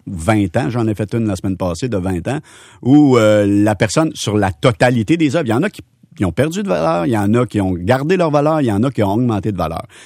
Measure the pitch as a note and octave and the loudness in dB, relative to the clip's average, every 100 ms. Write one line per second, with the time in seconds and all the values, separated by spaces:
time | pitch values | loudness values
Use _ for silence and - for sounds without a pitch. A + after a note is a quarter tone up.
0 | - F2+ F2 G#2+ F#2+ A#2+ C#3+ A#2+ A2 G#2 | -8 -6 0 0 0 -2 -4 -2 -4 -4
1 | G#2 A#2+ G#2+ F#2 G2 F2+ F#2 E2 C3 G2 | -4 -4 -4 -4 -6 -4 -4 -4 -4 -4
2 | F#2 F2 G#2+ D3 - - - - B2 D3 | -4 -4 -6 -8 -10 -20 -20 -6 4 6
3 | C#3+ A#2+ G#2+ G#2+ G2+ G2+ G#2+ G2+ A2+ D#3+ | 6 6 6 4 4 2 2 2 0 0
4 | D#3+ - G#2+ G#2 F#2+ - C3 - B2 A#2+ | -2 -4 -2 0 0 2 0 2 2 2
5 | G2+ E3+ D3 E3+ A#2 A#2 G3+ - - _ | 0 0 2 0 0 -2 -2 -8 -20 _
6 | _ - F#2+ E2 D#3 F#3+ G3 D#3 D#3+ E3+ | _ -6 -4 0 -2 -2 -4 -2 0 -2
7 | D#3+ G#2 G2+ A#2 B2 G#2 F#2 E2+ F#2 C3 | 0 0 0 0 0 -2 -2 -4 0 0
8 | D3+ F#3 D#3+ D3 D3+ D#3 B2 G2+ C3+ A#2+ | 0 0 2 2 2 0 0 0 0 0
9 | G2 A2 B2 G2+ G#2+ F2 D#2+ D#2+ - - | 0 0 0 -2 -4 -4 -6 -6 -12 -20